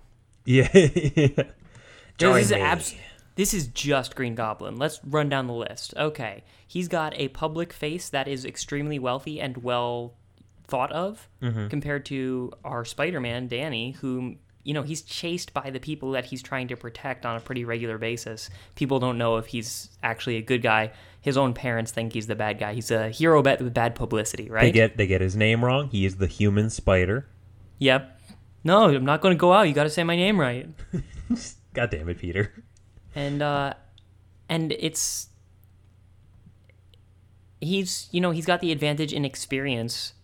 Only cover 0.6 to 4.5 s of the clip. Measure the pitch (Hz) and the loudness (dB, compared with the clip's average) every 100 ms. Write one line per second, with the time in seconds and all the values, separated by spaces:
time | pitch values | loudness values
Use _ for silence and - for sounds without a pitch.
0.6 | 127 190 156 180 151 - 139 143 - - | 8 8 8 6 2 4 4 4 -2 -6
1.6 | - - - - - - 180 180 - 202 | -20 -20 -20 -20 -14 2 6 6 6 4
2.6 | 151 170 - - - - - - 202 202 | 2 0 -2 -12 -16 -20 -8 -2 0 0
3.6 | 123 - 143 135 123 - 123 113 110 | -4 -4 0 0 0 -4 -4 -2 -4